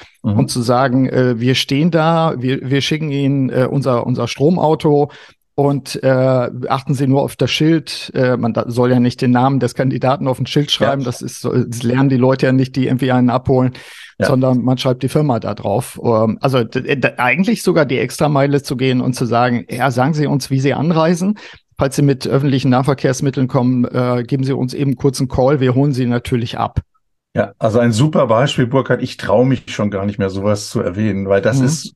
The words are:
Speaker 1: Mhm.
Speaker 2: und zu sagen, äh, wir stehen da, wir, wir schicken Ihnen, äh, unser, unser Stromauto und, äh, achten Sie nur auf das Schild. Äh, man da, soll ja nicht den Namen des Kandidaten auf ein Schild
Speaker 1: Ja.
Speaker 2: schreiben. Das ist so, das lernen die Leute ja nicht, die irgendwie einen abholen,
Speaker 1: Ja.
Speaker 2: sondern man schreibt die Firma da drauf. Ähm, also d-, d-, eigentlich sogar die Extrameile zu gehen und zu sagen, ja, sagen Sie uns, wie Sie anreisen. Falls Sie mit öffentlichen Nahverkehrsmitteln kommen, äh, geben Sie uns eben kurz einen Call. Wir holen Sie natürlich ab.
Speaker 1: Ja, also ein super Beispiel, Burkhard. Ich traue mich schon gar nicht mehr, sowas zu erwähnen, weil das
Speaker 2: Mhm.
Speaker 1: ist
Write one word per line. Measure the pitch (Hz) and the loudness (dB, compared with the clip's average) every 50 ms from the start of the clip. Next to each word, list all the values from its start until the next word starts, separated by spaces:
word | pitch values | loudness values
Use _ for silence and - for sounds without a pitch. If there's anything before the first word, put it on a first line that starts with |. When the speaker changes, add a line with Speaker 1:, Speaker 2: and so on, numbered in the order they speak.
| - - _ _ - | -20 -20 _ _ -4
Speaker 1:
Mhm. | 110 101 113 | -2 2 2
Speaker 2:
und | 135 131 | 0 0
zu | - 127 113 | 0 -4 0
sagen, | 117 123 123 135 131 120 131 131 - | 0 2 2 2 2 2 2 0 2
äh, | - 131 127 123 123 110 | 2 2 2 2 0 0
wir | 120 127 131 | 0 0 0
stehen | - - - 139 139 160 175 | 0 0 -2 0 0 0 2
da, | 160 160 156 165 170 165 160 160 - 127 | 2 2 2 2 2 2 0 0 -2 -2
wir, | 123 127 135 - - 127 | -2 -2 -2 -2 -2 -2
wir | 127 139 | -2 0
schicken | 131 - 160 151 156 147 | 0 -2 -4 -4 -4 -4
Ihnen, | 139 139 139 135 143 139 131 127 | -2 0 0 0 0 0 0 0
äh, | 139 127 127 - | 0 0 0 0
unser, | - 143 127 135 123 120 - | 0 -2 0 0 0 0 0
unser | - 131 123 120 117 | -2 -2 -2 -2 -4
Stromauto | - - 139 160 185 - - 156 160 156 - 156 147 143 143 139 - - - - - _ _ _ _ | -2 0 2 2 2 2 2 0 0 2 2 2 2 2 2 0 -4 -12 -20 -20 -20 _ _ _ _
und, | - 139 143 143 135 131 - - - - | 0 0 0 0 -2 -4 -6 -8 -2 0
äh, | 131 131 131 131 131 131 127 120 - - 123 123 - | 2 2 2 2 2 2 2 0 -2 -4 -6 -4 -4
achten | 131 135 - - 143 | -4 -4 -2 -4 -2
Sie | 123 143 131 | -2 0 2
nur | 131 139 139 | 2 2 0
auf | 123 - | -2 -2
das | - 139 120 | -2 -2 0
Schild. | - - 156 156 165 156 - - - - - - - | 0 2 2 2 2 0 -2 -4 -12 -12 -10 -6 -2
Äh, | - 131 123 123 | 0 0 0 0
man | 120 117 117 110 | 0 -2 -2 -2
da, | 120 107 123 | -2 -2 -2
soll | 117 120 123 127 127 | 0 0 2 2 4
ja | 123 | 2
nicht | 120 123 - - 139 | 2 2 0 0 0
den | 127 123 | 2 2
Namen | 123 127 135 139 131 | 4 4 2 2 2
des | 127 120 - | 0 -2 -2
Kandidaten | - 131 131 131 127 - 127 139 - 139 135 | -2 -2 -2 -2 0 0 0 0 0 -2 -4
auf | 127 - | -2 -4
ein | 127 | -4
Schild | - - 147 147 - | -2 0 -2 0 0
Speaker 1:
Ja. | - - 135 | -2 0 0
Speaker 2:
schreiben. | 135 139 139 131 | 0 0 -2 -4
Das | 123 123 - | -6 -6 -8
ist | 127 120 - - | -10 -14 -12 -8
so, | - 123 - | -6 -2 0
das | 123 117 - 117 117 123 | 0 0 -2 -4 -4 -2
lernen | 117 123 135 139 139 | 0 2 2 2 2
die | 135 | 2
Leute | 123 123 131 131 131 139 | 4 4 4 2 2 2
ja | 131 127 | 2 2
nicht, | 131 131 127 - | 2 0 0 -2
die | 135 127 | -2 -2
irgendwie | - 131 120 139 127 | 0 0 0 0 2
einen | 127 127 123 120 | 2 2 2 2
abholen, | 117 - - 135 135 127 131 127 127 - - - - - - - - - | 2 0 0 2 2 2 2 0 -2 -6 -16 -20 -20 -20 -20 -14 -6 -2
Speaker 1:
Ja. | - | 0
Speaker 2:
sondern | - 131 127 131 127 127 123 113 | 2 2 2 2 2 2 2 2
man | 127 131 | 0 0
schreibt | 127 - 135 123 127 139 | 0 0 -2 -2 -2 -2
die | 127 | -2
Firma | - 151 156 143 120 113 | 0 0 0 0 0 -2
da | - 104 104 | -2 -6 -8
drauf. | - - 110 101 123 - - - - - | -6 -4 -2 -2 -2 -2 -6 -10 -6 -2
Ähm, | 117 113 110 113 110 101 - - | 0 2 2 2 0 0 -2 -2
also | 139 127 127 113 | 0 0 0 0
d-, | - - 131 123 110 143 | 0 -4 -4 -2 -2 -2
d-, | 135 120 123 - | 0 -2 -2 -2
eigentlich | - 120 127 127 165 190 240 226 - - | 0 0 0 2 2 0 0 0 -2 0
sogar | 190 170 165 147 | 0 2 2 2
die | 123 131 117 | 0 0 -2
Extrameile | 110 127 - - 165 147 147 135 139 139 139 139 139 | -2 -4 -4 -2 -2 0 2 2 2 2 0 0 -2
zu | - 139 | -4 -4
gehen | 120 131 131 127 127 | -2 0 0 0 0
und | 120 127 123 | 0 -2 -2
zu | - 127 | -2 -2
sagen, | 110 113 117 123 123 120 117 - - | -2 0 2 2 2 0 -2 -4 -6
ja, | - 123 123 139 | -6 -2 -2 -2
sagen | 117 123 127 139 160 | 0 0 0 0 0
Sie | 147 151 | 0 0
uns, | 127 139 139 - - | 0 0 -2 -2 -2
wie | 135 135 | -2 0
Sie | 131 143 127 | 0 0 0
anreisen. | - 135 170 170 160 156 165 180 165 185 202 214 - - - - - _ _ _ - | 0 0 0 2 2 2 2 2 0 0 -2 -2 -4 -6 -20 -20 -20 _ _ _ -2
Falls | - 170 - | -2 -2 0
Sie | - 143 | 2 2
mit | 143 139 135 - | 2 2 0 -2
öffentlichen | - 127 139 143 143 127 127 - 135 | -2 0 0 2 2 0 0 2 2
Nahverkehrsmitteln | 127 123 120 147 135 - - 139 127 - 151 139 - 143 131 123 | 2 2 2 2 0 0 0 -2 0 0 -2 -2 -2 -2 -2 0
kommen, | - 139 123 127 127 123 120 | 0 0 2 2 2 0 0
äh, | - - 123 123 123 123 123 120 | 0 0 -2 0 0 0 -2 -2
geben | 120 143 135 135 | -2 -2 -2 -2
Sie | 131 135 | -2 -2
uns | - 131 127 - | -2 -4 -4 -4
eben | - 143 139 127 | -2 -2 -2 -2
kurz | - - 139 131 - | 0 0 0 0 0
einen | 139 131 | -4 -2
Call. | - - 127 135 151 131 | 0 2 2 2 2 2
Wir | 131 127 120 | 2 2 2
holen | 131 143 147 135 | 2 2 2 0
Sie | 123 131 | 0 0
natürlich | 120 120 113 - - 131 120 117 - - - | 0 -2 -2 -2 -2 -2 -2 -2 -4 -4 -4
ab. | 113 107 - - - _ _ _ _ _ _ _ _ _ - | -4 -4 -4 -6 -8 _ _ _ _ _ _ _ _ _ -4
Speaker 1:
Ja, | 110 104 - - - | -2 -2 -2 -4 -2
also | - 113 104 120 | -2 0 2 2
ein | 120 120 110 | 2 2 2
super | 107 147 156 - 170 139 | 2 2 2 2 2 2
Beispiel, | 110 110 113 139 - - - 127 | 4 4 2 2 2 0 0 0
Burkhard. | 117 135 135 123 - 127 117 127 | 0 2 0 0 0 0 -2 -2
Ich | - - | -6 -8
traue | - - 98 101 113 127 | -8 -4 0 2 4 4
mich | 135 131 - - - - | 4 2 -2 -4 -6 -6
schon | - 107 101 | -4 -4 -2
gar | 104 95 98 | -2 -2 -4
nicht | 101 101 - | -4 -2 -2
mehr, | 98 95 | -2 -2
sowas | 92 98 98 104 104 101 - - | -2 -2 -2 -2 -2 -2 -4 -6
zu | - 113 | -4 -2
erwähnen, | - - 87 104 110 107 95 98 98 98 | -2 -2 -2 -2 -2 -2 -2 -2 0 2
weil | 98 98 | 2 2
das | 98 110 120 135 | 2 2 2 2
Speaker 2:
Mhm. | 127 | 2
Speaker 1:
ist | 135 160 - - - - | 2 0 -2 -6 -12 -14